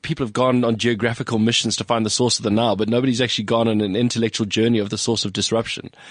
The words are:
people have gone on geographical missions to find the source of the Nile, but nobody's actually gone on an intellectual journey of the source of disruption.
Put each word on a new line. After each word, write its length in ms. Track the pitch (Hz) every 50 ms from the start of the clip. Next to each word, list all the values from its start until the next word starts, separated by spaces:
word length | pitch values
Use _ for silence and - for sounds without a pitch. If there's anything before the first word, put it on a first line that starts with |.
| -
people 220 | - 160 - 139
have 60 | 113 104
gone 300 | 120 127 131 127 123 123
on 120 | 117 113
geographical 600 | 104 110 120 120 101 113 117 117 - 123 - 120 110
missions 380 | 107 117 117 - - 117 104
to 80 | - 110
find 200 | - 120 113 113
the 60 | 107
source 280 | - - 123 120 - -
of 40 | -
the 80 | 110
Nile, 260 | 101 107 117 117 107
but 120 | 98 110 104
nobody's 320 | 113 120 127 135 123 113 127
actually 220 | 117 - - 110
gone 240 | 98 117 113 117 113
on 120 | 110 107
an 160 | 107 101 92
intellectual 500 | 107 120 120 - 117 113 113 - - 113
journey 320 | 101 - 110 110 117 120 110
of 120 | 101 101
the 80 | 110 104
source 260 | - - 117 104 -
of 80 | 104 95
disruption. 580 | - 104 - 110 113 113 - - - - - _ - - -